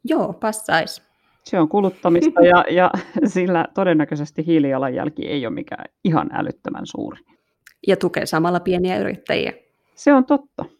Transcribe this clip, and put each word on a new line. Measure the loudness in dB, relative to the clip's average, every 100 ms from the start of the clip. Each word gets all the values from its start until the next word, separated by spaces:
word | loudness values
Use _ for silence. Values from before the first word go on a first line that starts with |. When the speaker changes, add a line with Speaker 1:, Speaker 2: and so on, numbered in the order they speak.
Speaker 1:
Joo, | -2 -2 -2
passais. | -4 -6 -6 -2 -2 -2 -12 _ _ _ _
Speaker 2:
Se | -4 0
on | 2
kuluttamista | 2 -2 -2 0 2 4 6
ja, | 6 6 4
ja | 2 2 0 -6
<laughs> | -2 0
sillä | 0 0 0 -2
todennäköisesti | -2 2 2 0 -4 -6 -6 0
hiilijalanjälki | 2 2 -2 -2 -4 -6 -8 -6
ei | -6 -6
ole |
mikään | -8 -10 -14 -16 _
ihan | 0 0 -2
älyttömän | -4 -6 -8 -10 -10 -12
suuri. | -10 -12 -12 _ _ _ _ _ _ -2
Speaker 1:
Ja | 0
tukee | 0 -4 -4
samalla | -2 0 0
pieniä | -2 -2 -2 -2
yrittäjiä. | -4 -8 -4 -2 -4 -8 _ _ _
Speaker 2:
Se | _ 4
on | 4
totta. | 4 -2 -2 -14 -14